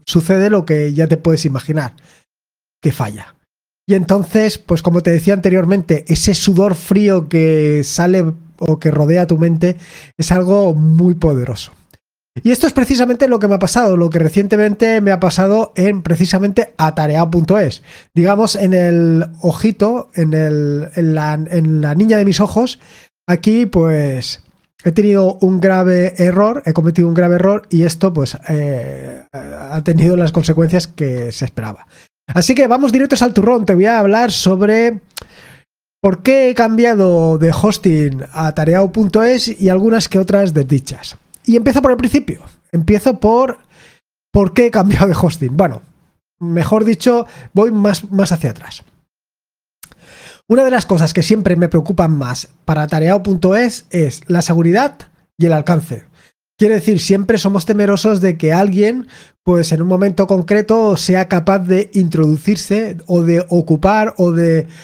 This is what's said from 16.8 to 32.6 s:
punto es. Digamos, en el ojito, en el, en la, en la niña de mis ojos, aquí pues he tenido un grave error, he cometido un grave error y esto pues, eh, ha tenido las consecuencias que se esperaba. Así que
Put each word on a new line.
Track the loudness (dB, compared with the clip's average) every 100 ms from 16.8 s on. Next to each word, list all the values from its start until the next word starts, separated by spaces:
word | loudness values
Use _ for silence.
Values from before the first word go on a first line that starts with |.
| -2 0 -2 0 0
punto | 0 0 0
es. | 0 -4 -16 -20 _ 0
Digamos, | 2 2 0 0
en | 0
el | 2 2 2 2 0 -2 -4
ojito, | -4 0 -2 0 -2 -2 -6
en | -4 -2
el, | 0 0 0 -2 -4 -6 -2
en | -2
la, | 0 -2
en | -6 -4 -2 0 0
la | 0
niña | 0 2 2
de |
mis | 2 0
ojos, | 0 0 -4 -6 _ -20 _ _ -4
aquí | -2 2 0 0
pues | 0 0 0 -2 -4 -8 -14 _ _ _ _ -2
he |
tenido | 0 2 2 2 0
un | 0 2
grave | 2 2 2 2 0 0
error, | 0 2 0 -2 -4
he |
cometido | -2 0 0 0
un |
grave | 2 2 2
error | 0 0 -2
y | 0
esto | 0 0 -2
pues, | -2 -4 -6 -6
eh, | -4 -4 -6 -8 -12 -14 -18 -20
ha | -18 -18 -16 -10 -6
tenido | 0 2 4 2
las | 0
consecuencias | 0 0 2 2 0 -2
que | -6 -6 -6 -8
se | -8
esperaba. | -8 -8 -12 -14 _ _ _ _ -6
Así | -2 0
que | 2